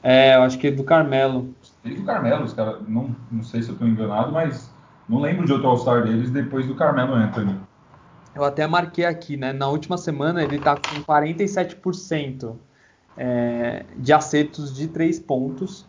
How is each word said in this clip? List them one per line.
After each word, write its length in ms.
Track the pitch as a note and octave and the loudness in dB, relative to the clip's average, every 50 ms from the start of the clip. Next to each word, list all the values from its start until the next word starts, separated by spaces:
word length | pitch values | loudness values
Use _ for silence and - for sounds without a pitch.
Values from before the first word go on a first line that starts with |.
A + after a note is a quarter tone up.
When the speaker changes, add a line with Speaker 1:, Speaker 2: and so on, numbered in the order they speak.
| - | 4
Speaker 1:
É, 300 | B2+ B2+ C3 C3+ C3+ C3 | 6 6 8 8 10 8
eu 80 | C3 | 8
acho 160 | B2+ B2+ B2+ - | 8 6 2 0
que 80 | - | 0
é 40 | C#3+ | 0
do 100 | C#3 C3+ | 0 0
Carmelo. 720 | C3+ - E3 D#3+ D3+ C#3 C3+ C3+ C3+ C3+ C3 B2+ B2 - - _ _ - _ _ | 2 4 4 4 4 4 2 2 2 2 0 -2 -6 -6 -14 _ _ -20 _ _
Speaker 2:
Desde 200 | _ A#2 - - | _ -10 -8 -6
o 20 | - | -4
Carmelo, 400 | C#3 A#2+ - B2+ A#2 C#3 - A#2 | -4 -2 0 2 0 0 0 0
os 80 | A2+ | -6
caras, 260 | - A2+ A2 A2 G2+ - G#2+ A2 | -4 -4 -4 -4 -4 -8 -8 -4
não, 260 | A2 A#2+ C#3 C3 A#2 - - - | -4 -2 -2 -4 -8 -10 -10 -8
não 120 | A#2 A2 - | -8 -8 -6
sei 180 | - - A#2 | -4 -6 -6
se 60 | A2+ - | -6 -6
eu 80 | G2 | -6
tô 100 | - A#2+ | 0 0
enganado, 460 | A#2 A2 G#2+ A2 G2+ G2+ A2 C3+ C#3+ | 0 2 2 0 -2 0 -2 -2 0
mas 360 | D3+ E3 E3 D3 B2 - - - - - - _ - - - - | 0 -2 -2 -2 -4 -8 -14 -18 -20 -20 -20 _ -20 -20 -6 -2
não 120 | A2+ C3+ | 0 0
lembro 260 | D3 D3 F3+ - E3+ | 2 0 0 0 2
de 60 | C#3+ | 2
outro 160 | C#3 B2+ - C3 | 2 2 4 2
All-Star 340 | B2 A#2+ - C3 A#2+ A#2+ | 2 4 4 2 2 2
deles 260 | A2 A2 A2+ A2+ B2 B2+ | 2 2 0 0 0 0
depois 380 | B2+ C#3 A#2+ - C3+ C3 B2+ | -2 -2 -4 -2 -4 -4 -4
do 80 | C3 C3+ | -4 -2
Carmelo 400 | - D#3+ D3 C3+ B2+ B2+ C3+ C3 | 0 2 2 2 2 0 0 2
Anthony. 420 | A#2 G#2+ G2+ - A2+ G#2 G2 F#2+ F#2+ - _ _ _ _ _ - - - - - - - - - | 2 2 2 0 -2 -2 -2 -4 -4 -10 _ _ _ _ _ -20 -20 -20 -20 -20 -20 -20 -16 -4
Speaker 1:
Eu 80 | D3 C#3+ | -2 -2
até 220 | C#3+ C#3+ D3 D3+ | 0 0 0 -2
marquei 380 | D#3 E3 F3 F3 E3 - F3+ E3+ | 2 2 0 0 0 -2 0 0
aqui, 300 | E3+ D#3+ E3 - - D3 | 0 -2 -4 -8 -10 -8
né? 160 | C3+ C3+ C3 | -6 -6 -6
Na 160 | C3+ C3+ C#3 C3+ | -4 -2 -2 -2
última 280 | D3 D3+ D3+ - F3+ | -2 -4 -4 -4 -6
semana 460 | F3 - F3 D3+ C#3 C#3+ D#3+ E3+ F3 | -4 -4 -4 -4 -2 -2 -2 0 0
ele 160 | D#3 C#3 C#3+ C#3+ | -2 -2 -2 0
tá 160 | - D3+ C#3+ | 2 2 2
com 260 | C#3+ - - D3 D3 C#3+ | 2 -2 -8 -8 -10 -2
quarenta 400 | - D3+ D3 D3+ D#3 E3 E3 G3+ | 2 2 2 2 2 -2 -2 -2
e 40 | F#3+ | -2
sete 280 | G3 F#3 F3+ F3+ - | 0 -2 -2 -4 -6
por 180 | - - F#3 F3+ | -6 -6 -6 -6
cento, 640 | - - - E3 D#3 C#3+ C3+ B2+ C3 B2 A2+ A#2 A2+ _ _ _ _ _ _ _ _ _ _ - | -6 -6 -4 -4 -4 -4 -6 -8 -10 -10 -12 -12 -14 _ _ _ _ _ _ _ _ _ _ -12
é, 680 | - B2 B2+ B2 A#2+ A#2+ A#2+ A#2+ A#2+ A#2+ A#2+ - - - - - | -6 -4 -2 0 0 0 -2 -2 -2 -4 -4 -4 -8 -12 -14 -12
de 160 | C3+ B2+ B2+ | -6 2 4
acertos 600 | D3+ D3+ D3 - - D3 D3 D3+ - - D3 C#3 C3 | 4 4 4 2 0 0 0 0 -4 -10 -10 -10 -8
de 140 | C3+ D3+ D#3 | -8 -8 -8
três 320 | - E3 E3 D#3+ - - | -4 -2 0 0 0 -2
pontos. 680 | - - C#3 B2+ C3 C3+ B2+ - F#3+ F#3 - - - | -4 -4 -4 -2 -2 -6 -6 -8 -10 -10 -10 -16 -20